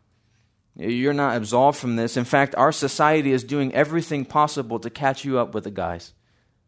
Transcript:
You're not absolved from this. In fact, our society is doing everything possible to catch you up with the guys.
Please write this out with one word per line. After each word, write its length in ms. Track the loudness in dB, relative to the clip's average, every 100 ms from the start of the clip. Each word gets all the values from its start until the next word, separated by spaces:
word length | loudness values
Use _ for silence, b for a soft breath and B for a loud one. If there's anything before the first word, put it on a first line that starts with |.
| _ _ _ _ _ _ _ -10
You're 380 | -4 -2 0
not 240 | 0 0 -2
absolved 420 | 0 4 4 2
from 160 | -2 -2
this. 220 | -2 -2
In 80 | 2
fact, 280 | 2 2 4
our 180 | 2
society 580 | 2 -4 2 4 4 2
is 140 | 0 0
doing 280 | -2 0
everything 520 | 2 2 0 -2 -6 -2
possible 540 | 0 0 -2 -6 -6
to 100 | -8
catch 340 | -2 -2 -2
you 160 | -2 0
up 160 | 0 -4
with 80 |
the 80 | -6
guys. 420 | -6 -4 -6 -12 _ _ _ _ _